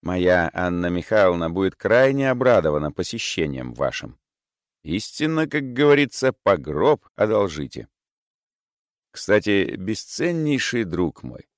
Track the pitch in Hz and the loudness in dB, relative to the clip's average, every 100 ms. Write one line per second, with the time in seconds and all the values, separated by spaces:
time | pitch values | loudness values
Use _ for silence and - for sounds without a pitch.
0 | 82 90 90 90 82 - 90 90 87 87 | -4 0 2 4 2 -2 -4 -2 -2 -4
1 | 82 110 95 87 82 85 95 - 98 117 | 0 2 4 2 -2 0 -2 -2 2 4
2 | 131 139 135 127 127 113 80 73 73 - | 4 2 0 2 4 4 4 0 -2 -6
3 | 90 113 - - 78 65 64 60 67 - | -8 -6 -6 -2 -4 -4 -10 -4 -4 -4
4 | 58 - _ _ _ _ _ _ - 90 | -14 -20 _ _ _ _ _ _ -6 -6
5 | - - 156 160 156 151 135 123 147 143 | -6 -4 -2 0 -2 -4 -6 2 4 6
6 | 139 - 131 - - 95 69 73 110 151 | 4 0 -2 0 0 0 0 0 2 0
7 | _ - 107 107 101 76 67 - - _ | _ -2 0 2 0 -2 -10 -10 -16 _
8 | _ _ _ _ _ _ _ _ _ _ | _ _ _ _ _ _ _ _ _ _
9 | _ - - 104 104 101 95 - 95 113 | _ -16 2 2 4 0 0 -4 -6 -8
10 | - - 170 170 151 139 - 123 104 82 | -8 -4 -2 -2 0 0 0 -2 -4 -2
11 | 87 - 64 - - | -2 -4 -14 -14 -20